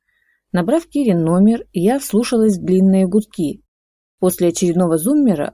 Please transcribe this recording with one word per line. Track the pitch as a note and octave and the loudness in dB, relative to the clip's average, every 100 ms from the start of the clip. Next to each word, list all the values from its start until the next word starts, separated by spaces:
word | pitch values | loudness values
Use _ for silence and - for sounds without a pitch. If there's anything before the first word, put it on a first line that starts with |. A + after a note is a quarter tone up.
| _ _ _ _ _ | _ _ _ _ _
Набрав | F3+ F3+ D#4+ - | -4 -2 -2 -2
Кирин | C#4+ B3 E3+ | -4 0 0
номер, | E3 F3+ G#3 A#3 - | 2 2 2 0 -4
я | F3+ F#3+ C4+ | -2 0 -2
вслушалась | - G3+ A#3+ A#3 A3 F#3 | -2 -4 -2 0 0 0
в | |
длинные | D#3+ F#3 F#3+ F#3+ F#3+ | 0 2 4 2 2
гудки. | G#3 - - D3+ - _ _ _ _ _ - | -2 -4 -6 -6 -6 _ _ _ _ _ -4
После | F#3 F3+ F3 | -2 0 -2
очередного | E3+ F3 E3+ F3 D#3+ | 0 0 0 0 0
зуммера | F#3 D4+ C4 D#3+ - | 0 0 2 0 -4